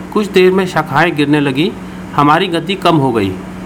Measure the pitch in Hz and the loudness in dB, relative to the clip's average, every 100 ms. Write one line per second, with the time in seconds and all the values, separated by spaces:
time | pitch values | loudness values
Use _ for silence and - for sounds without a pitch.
0 | - 208 202 185 185 190 185 156 151 139 | -6 -4 0 4 4 2 0 -2 -2 0
1 | 170 151 143 147 143 131 196 - - - | 0 0 2 2 2 0 -2 -4 -12 -14
2 | - - 143 160 190 165 160 190 170 165 | -4 2 4 4 2 -2 -4 -2 2 2
3 | 135 113 98 95 - - | 2 0 -2 -4 -10 -14